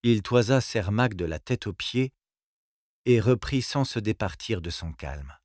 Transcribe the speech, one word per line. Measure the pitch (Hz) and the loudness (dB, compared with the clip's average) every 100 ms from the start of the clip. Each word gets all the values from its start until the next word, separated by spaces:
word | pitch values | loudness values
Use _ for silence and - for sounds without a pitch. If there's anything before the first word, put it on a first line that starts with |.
Il | 117 113 | 4 2
toisa | 95 123 110 131 | 4 2 4 2
Cermak | - 113 98 104 123 98 | 2 -2 0 2 0 0
de | 85 | -4
la | 78 | -6
tête | - 123 - | -4 -4 -4
aux | |
pieds | 90 - 123 131 _ _ _ _ _ _ _ _ _ - | -8 -4 -2 -2 _ _ _ _ _ _ _ _ _ 4
et | 120 | 4
reprit | 107 123 - 135 | 6 2 2 -2
sans | 120 143 | -2 -2
se | 131 - | 0 -2
départir | 104 110 98 - - 101 | -2 -2 -4 -6 -6 -4
de | 82 | -4
son | - 85 | -6 -8
calme. | 76 73 71 69 - | -8 -10 -10 -12 -16